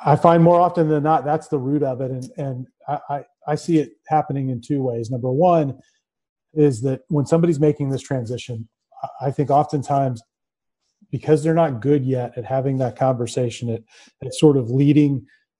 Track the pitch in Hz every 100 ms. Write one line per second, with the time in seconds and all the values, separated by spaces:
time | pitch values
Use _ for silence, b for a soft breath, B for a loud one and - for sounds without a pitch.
0 | - 143 170 170 165 175 175 175 156 151
1 | 147 156 151 156 - 151 127 147 139 127
2 | 131 131 127 - 139 127 131 _ - 147
3 | - 143 - _ - 151 - 160 135 _
4 | - 156 - 139 131 123 - 147 131 117
5 | 110 127 127 127 180 170 143 131 b b
6 | _ _ _ _ _ 156 147 117 131 131
7 | - 151 131 165 170 147 151 147 139 135
8 | - 135 110 123 - 117 113 _ _ -
9 | - - 135 135 143 143 147 151 127 139
10 | 135 117 - _ _ _ _ _ _ _
11 | _ 135 - 151 156 165 165 123 127 147
12 | 127 127 120 - 110 131 135 131 127 120
13 | 131 123 120 - 123 110 120 113 - b
14 | b b 131 - 156 139 113 131 143 151
15 | 147 135 131 b b _